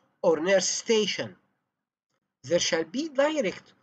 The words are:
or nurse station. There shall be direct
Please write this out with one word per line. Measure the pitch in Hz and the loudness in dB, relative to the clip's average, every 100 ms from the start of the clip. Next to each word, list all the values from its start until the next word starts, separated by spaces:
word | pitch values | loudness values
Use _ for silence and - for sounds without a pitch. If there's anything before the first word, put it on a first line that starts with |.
| _ _ | _ _
or | 185 151 | 0 2
nurse | 175 196 185 | 2 2 2
station. | - - 220 202 - 117 92 _ _ _ _ _ _ _ _ _ _ | -4 0 2 2 -4 -8 -12 _ _ _ _ _ _ _ _ _ _
There | 127 170 | -2 0
shall | - 165 | 0 -2
be | 160 220 320 | -2 -4 -4
direct | 269 294 311 196 - - _ | 0 0 0 -4 -6 -14 _